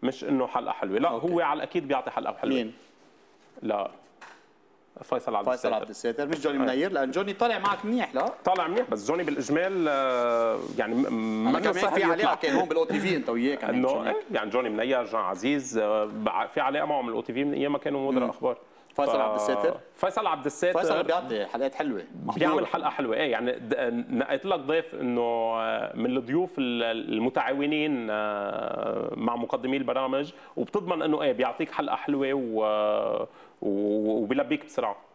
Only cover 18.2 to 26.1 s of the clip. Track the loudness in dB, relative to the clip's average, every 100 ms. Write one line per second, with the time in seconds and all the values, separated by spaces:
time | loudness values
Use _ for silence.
18.2 | 0 -2 -2 -4 -10 -20 -10 -2 0 2
19.2 | 0 2 2 2 2 0 -8 -4 -2 0
20.2 | 0 0 -2 0 2 2 2 2 2 0
21.2 | 0 -4 -4 -2 -4 -2 -4 -2 -6 -10
22.2 | -6 0 2 2 0 0 -2 -2 -2 0
23.2 | 2 0 0 -4 -2 0 0 -2 -2 -2
24.2 | 0 -2 0 -2 0 0 0 -4 -2 0
25.2 | 0 0 0 0 0 0 -2 -2 0